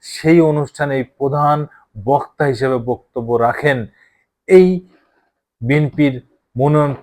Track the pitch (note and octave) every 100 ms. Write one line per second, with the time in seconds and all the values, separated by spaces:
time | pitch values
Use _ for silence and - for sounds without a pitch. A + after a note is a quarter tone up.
0 | - - D#3+ E3+ D#3+ D3+ C#3+ - C#3+ C3+
1 | B2+ _ C#3 D3 D3 D3 D3 - _ G#2+
2 | G2+ C#3+ - _ C#3+ A#2+ C3 B2+ A#2 A#2+
3 | _ - A#2 A#2+ A#2 A#2 D3 C3 G2+ _
4 | _ _ _ _ - F#3 F#3 F#3 - _
5 | _ _ _ _ _ _ A#2 D3 D3 -
6 | D3 B2+ _ _ _ A#2+ C#3 D3+ D3 B2+